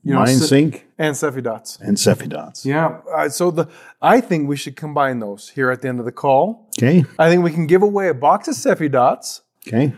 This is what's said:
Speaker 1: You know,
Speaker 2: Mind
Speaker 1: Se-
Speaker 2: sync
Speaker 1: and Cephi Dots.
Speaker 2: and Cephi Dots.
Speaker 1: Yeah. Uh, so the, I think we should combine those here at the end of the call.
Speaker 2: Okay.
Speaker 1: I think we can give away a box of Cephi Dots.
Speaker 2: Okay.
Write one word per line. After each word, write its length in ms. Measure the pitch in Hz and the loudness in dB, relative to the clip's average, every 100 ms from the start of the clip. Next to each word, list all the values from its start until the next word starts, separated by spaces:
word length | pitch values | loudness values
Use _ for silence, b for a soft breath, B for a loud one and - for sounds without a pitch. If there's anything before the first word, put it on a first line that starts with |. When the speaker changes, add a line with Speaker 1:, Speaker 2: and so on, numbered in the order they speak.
Speaker 1:
You 100 | - | 0
know, 60 | 135 | 2
Speaker 2:
Mind 180 | 113 131 | 4 2
Speaker 1:
Se- 60 | 151 | 4
Speaker 2:
sync 400 | 139 151 - _ - | 2 2 -2 _ -4
Speaker 1:
and 160 | 156 | -4
Cephi 280 | 139 151 135 | -2 -6 -4
Dots. 360 | 120 107 - - | -8 -8 -12 -12
Speaker 2:
and 160 | 98 - | -4 0
Cephi 320 | - - - | 2 0 -4
Dots. 360 | - - - | -12 -14 -10
Speaker 1:
Yeah. 360 | 135 147 160 160 - | -4 -2 -2 -4 -6
Uh, 140 | 160 151 | -4 -4
so 220 | - 180 | -2 -2
the, 160 | 160 156 B B B | -2 -6 B B B
I 200 | 151 226 | 2 2
think 280 | - 165 143 | 2 -4 -2
we 80 | 143 | -6
should 200 | - 131 | -8 -14
combine 420 | 156 147 135 123 | -8 -2 -2 -2
those 320 | 107 101 - | -8 -12 -14
here 200 | - 127 | -4 -2
at 120 | 127 | -2
the 60 | 135 | -6
end 100 | 123 | -6
of 60 | 117 | -8
the 60 | |
call. 560 | - 139 135 180 226 _ - | -4 0 2 0 -6 _ 0
Speaker 2:
Okay. 260 | 123 175 131 - | 4 4 2 2
Speaker 1:
I 100 | 165 | 4
think 140 | 175 | 4
we 60 | 170 | 2
can 160 | 156 151 | -2 2
give 160 | 185 | 4
away 260 | 208 202 190 | 4 0 -2
a 60 | |
box 340 | 139 143 180 - | 0 2 2 -2
of 60 | |
Cephi 360 | 285 - - 151 | -4 -2 0 0
Dots. 520 | 131 127 - - - _ _ - | 2 2 0 -8 -16 _ _ -4
Speaker 2:
Okay. 260 | 113 143 | 0 0